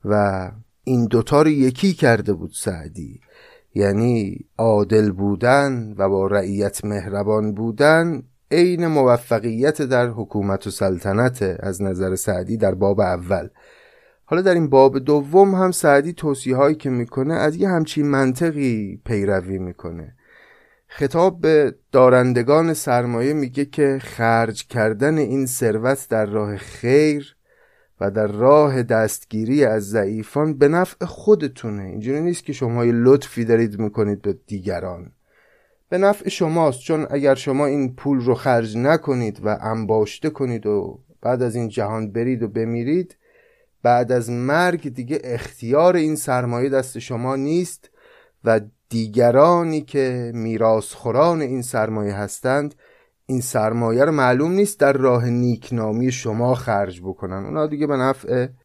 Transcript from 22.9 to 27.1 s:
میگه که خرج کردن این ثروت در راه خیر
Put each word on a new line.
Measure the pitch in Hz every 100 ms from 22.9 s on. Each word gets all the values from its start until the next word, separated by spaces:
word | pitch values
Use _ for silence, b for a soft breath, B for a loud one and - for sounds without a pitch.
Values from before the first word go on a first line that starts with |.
| 123 120 117 131
میگه | 151 135 127 143
که | - 139 135
خرج | - - 117 113 113 - -
کردن | 120 107 107 139 160
این | 123 135 131
ثروت | 127 117 107 123 139 -
در | 110 104
راه | 107 104 101
خیر | - - 120 139 151